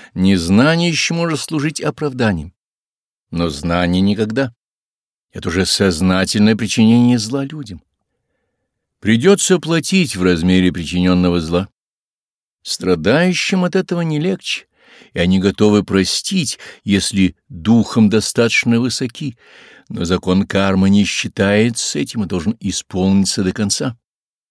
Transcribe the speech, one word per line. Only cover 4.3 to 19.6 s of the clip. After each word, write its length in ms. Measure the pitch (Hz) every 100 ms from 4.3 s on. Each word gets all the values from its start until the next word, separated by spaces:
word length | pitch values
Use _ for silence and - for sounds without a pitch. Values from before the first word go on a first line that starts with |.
| 110 135 - _ _ _ _ _ _ _
Это 180 | - 90
уже 160 | 85 92
сознательное 880 | - 98 82 92 92 95 110 104 110
причинение 640 | 110 - 110 117 120 123
зла 240 | 107 135
людям. 400 | 139 151 135 85 - _ _ _ _ _ _ _ _ _ _ _
Придётся 580 | 98 113 160 196 - 180
платить 560 | 156 165 160 190 156 104
в 80 |
размере 480 | 90 87 85 92 90
причинённого 680 | 85 78 87 90 90 90 87
зла. 260 | 80 87 98 _ _ _ _ _ _ _ _ _
Страдающим 1040 | - - 90 87 78 135 180 175 - 190 180
от 100 | 190
этого 260 | 185 175
не 180 | 165 151
легче, 480 | 170 190 - - - _ _ - -
и 60 | -
они 200 | 87 95
готовы 440 | 95 92 107 104
простить, 760 | 95 98 92 - - 190 131 - - - -
если 500 | 98 - 101 92 - _
духом 600 | 85 80 117 107 - 107
достаточно 720 | 110 101 - 117 - 127 117
высоки, 580 | 123 - 127 - - - _ -